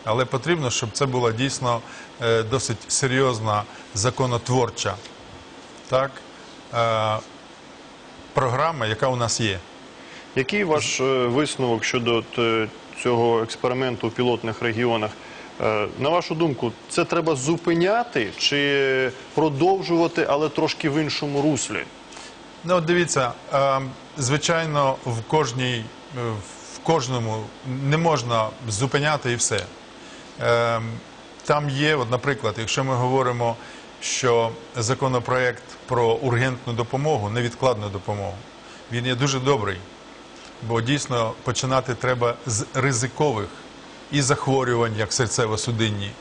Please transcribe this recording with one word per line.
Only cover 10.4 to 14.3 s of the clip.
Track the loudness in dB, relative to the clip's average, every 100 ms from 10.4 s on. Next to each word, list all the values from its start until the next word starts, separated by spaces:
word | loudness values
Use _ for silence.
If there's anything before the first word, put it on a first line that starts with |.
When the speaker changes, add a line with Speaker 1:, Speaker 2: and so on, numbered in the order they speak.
| 0 0
Speaker 2:
ваш, | 2 2 0 0
е, | 2 2 2
висновок | 2 0 0 0 2
щодо | 0 0 2 0
от, | 0 0
е, | 2 2 0 -6 -18 -4
цього | 0 2 4 2
експерименту | 0 -2 -2 0 -2 -2 -4
у |
пілотних | 0 2